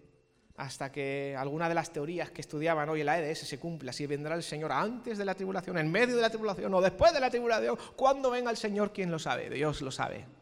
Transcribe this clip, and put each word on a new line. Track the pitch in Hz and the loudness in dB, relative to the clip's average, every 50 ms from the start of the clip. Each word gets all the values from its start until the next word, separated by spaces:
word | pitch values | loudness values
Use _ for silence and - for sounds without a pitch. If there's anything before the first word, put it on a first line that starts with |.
| - - _ _ _ _ _ _ _ _ _ | -20 -20 _ _ _ _ _ _ _ _ _
hasta | - 135 135 - - 143 135 | -10 -10 -10 -6 -8 -8 -6
que | 135 147 139 139 139 139 139 139 139 131 | -4 -4 -4 -2 -2 -2 -2 -4 -4 -4
alguna | 135 143 143 160 170 165 | -4 -2 -2 0 0 2
de | 170 | 2
las | 165 156 - | 0 0 -2
teorías | - 156 147 151 180 170 156 - | -4 -6 -4 -4 -4 -6 -6 -6
que | - - | -8 -12
estudiaban | 143 - - 147 151 165 165 156 147 151 | -12 -8 -6 -2 2 2 2 2 2 0
hoy | 160 156 | 0 0
en | 147 | 2
la | 143 156 175 | 2 2 2
E | |
D | 160 143 | 0 -2
S | 160 156 156 | -4 -6 -6
se | - 151 127 | -8 -10 -8
cumpla? | - 170 170 156 139 127 | -8 -8 -8 -8 -8 -8
Si | 123 - 147 | -6 -6 -4
vendrá | 139 147 143 147 151 160 | -4 -4 -4 -2 -4 -4
el | 170 | -4
Señor | 156 - 151 151 156 156 | -4 -6 -6 -6 -4 0
antes | 127 139 175 208 247 240 - 247 220 | 0 0 0 0 -2 -6 -6 -6 -6
de | 202 202 | -2 -2
la | 196 185 | -2 -2
tribulación, | - 190 190 190 185 175 - 180 170 | -2 -4 -4 -4 -4 -4 -2 0 0
en | 156 156 | 2 2
medio | 165 202 247 247 247 | 4 4 4 4 4
de | 240 | 2
la | 226 226 | 2 2
tribulación | 226 220 220 214 190 170 202 208 190 | 0 -2 -2 -4 -4 -2 -2 2 4
o | 185 | 6
después | 185 185 185 - 277 339 330 | 6 4 6 8 8 8 8
de | 285 | 6
la | 262 254 | 2 2
tribulación, | 247 240 240 233 226 214 220 233 240 226 - - - | 2 0 2 2 2 2 2 0 0 -2 -6 -10 -2
cuando | - 254 262 277 277 269 254 | 4 4 4 4 4 2 2
venga | 247 247 247 240 | 2 2 0 0
el | 226 | -2
Señor, | 214 - 214 202 208 208 202 | -2 -2 -2 0 0 0 0
¿quién | 208 - 190 175 | 0 -2 -2 -2
lo | 165 156 | -2 -2
sabe? | - 143 127 123 - - | -2 -2 -2 -2 -2 -4
Dios | 131 131 143 151 143 - | -2 0 0 0 0 -2
lo | 143 131 | -4 -6
sabe. | 131 - 127 131 - - - - - - | -4 -4 -4 -4 -4 -8 -12 -16 -20 -20